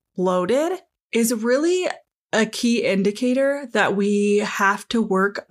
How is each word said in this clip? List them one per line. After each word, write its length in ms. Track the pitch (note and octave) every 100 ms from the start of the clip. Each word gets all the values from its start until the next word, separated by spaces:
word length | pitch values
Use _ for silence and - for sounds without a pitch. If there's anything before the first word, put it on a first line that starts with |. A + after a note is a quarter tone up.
| _ -
bloated 640 | F#3 F3+ F3+ B3+ D#4+ F#4 - _ _
is 200 | A3+ A#3
really 560 | A#3 A#3 C4 E4 F#4 F4 - _ _ _
a 140 | A3 A3
key 360 | - A#3+ A#3
indicator 840 | D#3 F#3+ G3 G#3 B3 B3+ C#4 C#4+ C#4+
that 220 | G#3+ F3 G3
we 420 | G3+ G3+ G#3 G#3
have 500 | G#3 - G3 G#3 -
to 160 | A#3
work 420 | A3 F#3+ G3 - -